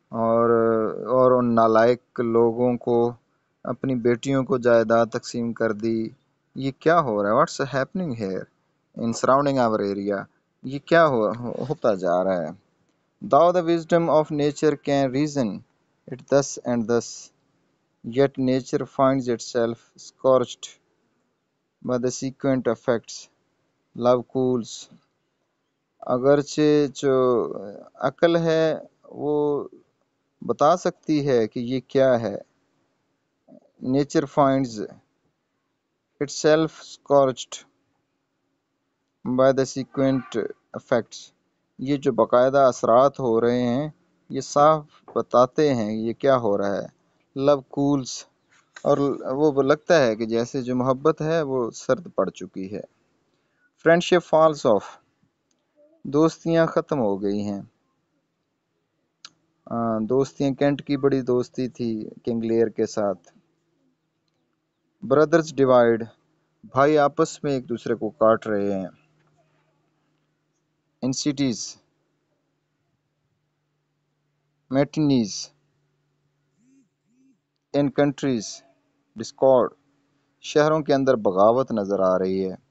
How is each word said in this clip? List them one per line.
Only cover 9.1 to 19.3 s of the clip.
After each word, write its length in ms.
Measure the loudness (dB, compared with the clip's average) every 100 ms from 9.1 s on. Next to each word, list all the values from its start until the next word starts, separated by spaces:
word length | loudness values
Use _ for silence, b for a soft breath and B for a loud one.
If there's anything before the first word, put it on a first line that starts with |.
surrounding 440 | -2 2 2 2 0 0
our 280 | 0 -2 -4
area? 300 | -4 -6 -6 _ _ _ -12
ये 140 | -10
क्या 220 | 2 4
हो, 320 | 4 4 0
हो-, 360 | -2 -8 -8 -8
होता 260 | -2 0 0
जा 260 | 0 0
रहा 200 | 0 -2
है? 260 | -4 -10 _ _ _ _ _ _
Though 300 | 2 4 4
the 100 | 2 0
wisdom 440 | -2 0 0 2
of 160 | 2 2
nature 460 | 0 -2 0 -2 -2 -2
can 220 | 0 0
reason 380 | 0 -2 -2 -4 -4 -14 _ _ _ -16
it 60 | -14
thus 400 | 0 0 0 -6 -6
and 140 | -4 0
thus, 440 | -2 -2 -12 -20 _ _ _ _ _ _ _ -8
yet 240 | 0 0 0
nature 460 | -2 -2 -2 -6 -6
finds 420 | 0 0 2
itself 500 | -2